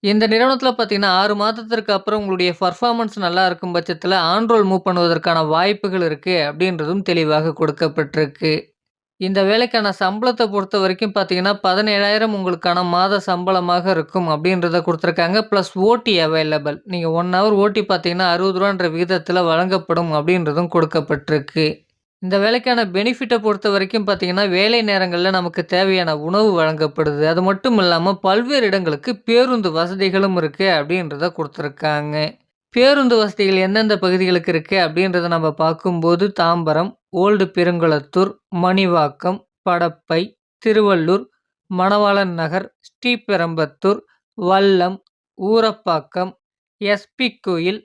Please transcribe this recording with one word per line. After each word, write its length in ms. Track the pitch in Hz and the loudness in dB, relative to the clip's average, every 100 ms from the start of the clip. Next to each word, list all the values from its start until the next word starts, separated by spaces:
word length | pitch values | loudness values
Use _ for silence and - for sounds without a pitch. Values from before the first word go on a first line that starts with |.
இந்த 200 | 202 214 220 | 0 2 2
நிறுவனத்துல 440 | 226 254 262 262 | 4 2 2 0
பார்த்தீங்கன்னா, 400 | 240 214 208 196 | -2 -2 0 2
ஆறு 200 | 185 202 208 | 2 2 0
மாதத்திற்கு 560 | 208 226 226 233 220 | -2 -4 -6 -6 -2
அப்புறம் 280 | 202 - 214 | -2 -2 -4
உங்களுடைய 320 | 202 185 180 | -2 -2 -2
பர்ஃபார்மன்ஸ் 640 | 170 185 175 240 233 220 214 | 0 -2 0 -2 -2 -4 -4
நல்லா 260 | 185 175 185 | -2 0 0
இருக்கும் 280 | 175 180 | -2 -4
பட்சத்துல 440 | 175 170 165 185 190 | -4 -4 -6 -2 0
on 200 | 165 190 226 | 2 0 2
roll 160 | 233 | 2
மூவ் 200 | 196 185 | 4 0
பண்ணுவதற்கான 560 | 185 175 175 165 170 165 156 | 0 0 2 2 0 0 2
வாய்ப்புகள் 580 | 160 185 208 208 185 | 2 0 0 -4 -2
இருக்கு 320 | 170 151 180 180 | -2 -2 -2 0
அப்படின்றதும் 600 | 147 151 185 175 151 190 | -2 -2 -2 -2 -4 -4
தெளிவாக 520 | 190 165 156 151 160 | 0 0 2 2 0
கொடுக்கப்பட்டிருக்கு. 960 | 151 156 147 160 156 143 151 151 - 160 156 - _ _ _ _ _ | -2 -4 -2 -4 -2 -4 -2 -4 -2 -2 -2 -6 _ _ _ _ _
இந்த 200 | 185 190 | -4 0
வேலைக்கான 480 | 196 220 240 233 208 | 2 2 0 0 -2
சம்பளத்தை 520 | 190 190 208 247 226 226 | -2 -2 0 -2 0 -2
பொறுத்த 300 | 202 190 208 | -2 -2 0
வரைக்கும் 360 | 190 185 220 202 | 0 0 -2 -2
பார்த்தீங்கன்னா, 380 | 190 180 190 202 | -2 0 0 0
பதினேழாயிரம் 760 | 190 185 214 202 202 208 220 208 | 0 0 0 0 0 0 0 -2
உங்களுக்கான 480 | 185 175 180 175 180 | -4 -2 -2 0 0
மாத 340 | 175 190 202 | 0 0 0
சம்பளமாக 720 | 190 180 180 190 180 175 180 | -2 -2 0 0 2 0 0
இருக்கும் 380 | 175 156 190 170 | -2 -2 -4 -2
அப்படின்றத 520 | 151 170 185 170 170 | -2 0 0 0 0
கொடுத்துருக்காங்க. 600 | 175 160 - 175 170 202 | -2 -2 -2 0 0 0
பிளஸ் 300 | 220 202 190 190 | 0 -2 -2 0
ஓ 100 | 196 240 | 2 2
டி 200 | 233 185 | 2 0
அவைலபிள். 580 | 160 160 156 151 147 147 - | 2 0 0 -2 -4 -8 -8
நீங்க 240 | 180 165 | -6 -2
ஒன் 220 | 165 175 | -2 0
ஹவர் 240 | 185 208 202 | 0 2 2
ஓ 100 | 202 | 2
டி 160 | 202 | 0
பார்த்தீங்கன்னா, 460 | 208 180 175 175 185 | 0 -2 -2 0 0
அறுபது 300 | 175 190 180 | 2 0 2
ரூபான்ற 280 | 196 196 185 | 0 0 -2
விகிதத்துல 560 | 170 175 185 165 185 175 | 0 -2 -2 0 0 2
வழங்கப்படும் 680 | 160 185 185 175 170 170 | 2 2 -2 -2 -2 0
அப்படின்றதும் 580 | 151 151 180 160 151 175 | -2 0 0 0 -2 -2
கொடுக்கப்பட்டிருக்கு. 960 | 170 160 165 147 147 - 151 139 - 156 - _ _ _ _ | 0 0 -2 -4 -6 -2 -4 -2 -2 -2 -2 _ _ _ _
இந்த 140 | 185 196 | -2 0
வேலைக்கான 440 | 208 247 240 240 214 | 2 0 0 -2 0
பெனிஃபிட்டை 520 | 180 214 240 247 233 | -2 -2 -4 -2 0
பொறுத்த 300 | 214 202 214 | 0 -2 0
வரைக்கும் 360 | 196 190 220 202 | 0 0 -2 -2
பார்த்தீங்கன்னா, 400 | 190 180 185 202 | -2 -2 0 0
வேலை 300 | 180 208 233 | 2 2 2
நேரங்கள்ல 500 | 220 196 185 175 180 | 2 0 0 0 0
நமக்கு 300 | 190 175 170 165 | 0 -2 -6 -2
தேவையான 460 | 185 190 190 170 151 | 0 2 0 0 -2
உணவு 320 | 151 196 220 | -2 2 2
வழங்கப்படுது. 720 | 180 156 156 156 147 151 143 156 | 2 0 0 -2 0 -2 0 0
அது 160 | 165 | 2
மட்டும் 360 | 185 196 262 220 | 0 0 2 2
இல்லாம 360 | 180 170 180 190 | 2 2 0 0
பல்வேறு 460 | 190 202 240 285 220 | 2 2 2 0 2
இடங்களுக்கு 460 | 190 175 147 202 226 | 0 0 -4 -4 -6
பேருந்து 460 | - 233 254 247 185 | 0 2 4 2 0
வசதிகளும் 680 | 160 175 190 190 190 196 180 | -2 -4 -2 0 2 0 0
இருக்கு 300 | 156 - 190 | -2 -2 0
அப்படின்றத 580 | 165 147 180 170 143 175 | 0 0 -4 -4 -4 -6
கொடுத்துருக்காங்க. 840 | 175 147 - 147 143 156 151 147 151 156 - _ _ _ | -4 -10 -6 -8 -4 -4 -2 -4 -4 -6 -8 _ _ _
பேருந்து 420 | - 254 285 262 233 | 2 4 4 4 2
வசதிகள் 440 | 214 190 196 190 | 2 0 0 2
எந்தெந்த 340 | 190 208 220 208 | 2 0 0 0
பகுதிகளுக்கு 540 | 185 180 185 180 165 | 0 0 2 0 0
இருக்கு 260 | 165 156 196 | -4 0 0
அப்படின்றத 500 | 170 160 190 180 170 | 0 0 0 0 0
நம்ம 240 | 170 160 | 0 -2
பார்க்கும்போது, 720 | 151 160 160 185 175 165 175 202 | 0 -2 0 -2 0 2 2 0
தாம்பரம், 580 | 196 170 170 160 156 190 - _ | 0 0 2 0 0 -2 -6 _
ஓல்டு 320 | 185 196 208 185 | 0 2 2 0
பெருங்குளத்தூர், 840 | 185 175 175 165 151 139 175 196 - _ 180 | 0 0 2 0 0 -2 0 0 -2 _ -2
மணிவாக்கம், 840 | 180 190 190 175 147 139 180 190 _ _ | 0 2 2 2 0 -2 -6 -6 _ _
படப்பை, 580 | - 175 170 165 _ 165 202 _ _ _ | -4 0 -2 -4 _ -2 -2 _ _ _
திருவள்ளூர், 600 | 226 214 208 185 160 190 247 _ _ _ _ | 0 2 4 2 2 0 -2 _ _ _ _
மணவாளன் 640 | 185 185 208 208 202 190 | -2 0 2 2 2 0
நகர், 340 | 170 160 180 - _ | -2 -4 -4 -6 _
ஸ்ரீபெரும்பத்தூர், 1160 | - _ 247 240 - 190 170 160 151 _ 190 208 _ _ _ - | -20 _ -4 -4 -2 -2 -2 -2 -4 _ -2 -2 _ _ _ -6
வல்லம், 600 | 180 190 196 190 175 190 _ _ _ - | 0 2 4 2 0 -4 _ _ _ -8
ஊரப்பாக்கம், 920 | 196 226 220 214 - 160 151 180 185 - _ _ _ _ | 0 2 2 -2 -4 -4 -4 -6 -6 -8 _ _ _ _
எஸ் 300 | 202 202 - | -2 -2 -4
பி 140 | _ 254 - | _ -6 -4
கோயில் 420 | - 170 175 208 | -4 -2 -2 -4